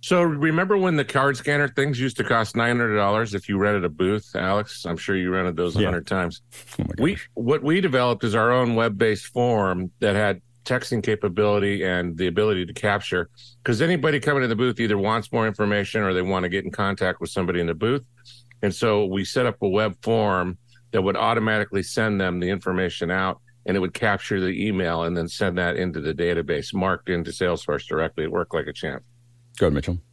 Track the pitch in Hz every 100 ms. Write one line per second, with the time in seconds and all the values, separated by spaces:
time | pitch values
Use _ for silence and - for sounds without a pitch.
0 | - 180 170 151 160 156 190 202 185 156
1 | 135 139 135 131 - 147 143 135 139 127
2 | 131 - - 117 107 - 117 120 117 104
3 | 101 107 113 98 - 101 101 104 90 78
4 | 92 104 - - 92 101 107 - 90 85
5 | - 98 90 92 90 82 87 85 101 90
6 | - 98 87 - _ - - - - -
7 | 147 196 - - 117 151 131 170 185 131
8 | 123 120 117 107 113 123 120 113 117 98
9 | 117 104 - - 123 113 95 90 90 _
10 | 110 101 104 92 _ _ - 127 - 117
11 | 104 107 104 87 104 104 101 101 92 90
12 | 87 82 92 85 107 95 87 - 107 101
13 | - 90 85 - - - - 113 165 175
14 | 151 147 135 143 127 110 123 117 117 104
15 | 98 110 107 120 110 101 104 104 98 113
16 | 101 90 90 95 90 95 95 - 98 98
17 | 92 90 - - 90 87 85 82 110 139
18 | 127 _ - - _ _ 104 90 117 104
19 | 101 95 95 - 123 104 104 95 107 92
20 | - 113 107 92 90 90 _ - _ 110
21 | 95 98 113 113 110 107 104 101 92 -
22 | 110 101 92 90 87 95 95 90 92 -
23 | 85 92 95 - _ _ - 95 90 -
24 | 110 98 - 101 92 90 104 95 90 85
25 | 82 87 85 - 101 90 87 - 92 80
26 | 73 78 87 85 85 76 - 95 95 90
27 | - 87 78 - 90 82 - 73 - 76
28 | 80 - 78 87 85 82 73 71 80 65
29 | - _ _ _ _ - 95 73 - 87
30 | -